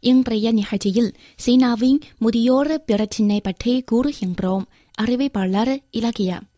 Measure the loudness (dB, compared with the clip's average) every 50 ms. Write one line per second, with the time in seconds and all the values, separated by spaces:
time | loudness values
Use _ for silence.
0 | 2 4 4 4 2 2 -2 -2 0 0 0 0 0 -2 -4 -2 -2 0 2 2
1 | 0 0 -2 -10 -20 -20 _ _ 0 2 4 4 4 4 2 0 2 2 2 2
2 | 0 -6 -8 _ -2 0 0 2 2 2 2 2 2 0 -2 -4 -2 -2 0 0
3 | 0 -2 -2 0 0 2 2 0 -2 -4 -8 _ -2 0 0 0 -2 0 0 0
4 | 0 0 -4 -4 -6 -6 -4 -4 -2 -2 -2 -2 -4 _ _ _ _ _ _ -4
5 | -2 -2 0 0 -2 -2 _ -2 -2 -2 0 0 0 0 -2 -4 _ _ -8 -4
6 | -4 -4 -2 -2 -4 -4 -4 -8 -12 _ _